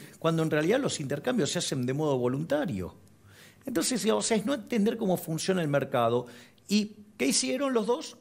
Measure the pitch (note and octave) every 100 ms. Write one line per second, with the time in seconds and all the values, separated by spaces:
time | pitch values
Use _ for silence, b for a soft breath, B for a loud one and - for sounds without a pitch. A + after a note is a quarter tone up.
0 | B B E3 E3 D#3+ D3+ D#3+ B3+ A3+ -
1 | C3+ C#3 - B3+ C#3 F3+ - C#3 B2 C#3
2 | D3+ C3 B2 C#3 D#3+ - E3+ G2 F2 -
3 | - - B B B B - A#3+ - B3
4 | G#3+ G#3+ G3+ A3+ G#3+ C#4 - A#3+ G#3 A#3
5 | G#3 E3+ - D#3+ - F#3+ D#3 C#3+ C3 C3
6 | A#2 A#2+ B2 B B B - G#3 G#3 -
7 | - - C4 - C4 C4 C#4 A#3+ G3+ B3+
8 | - -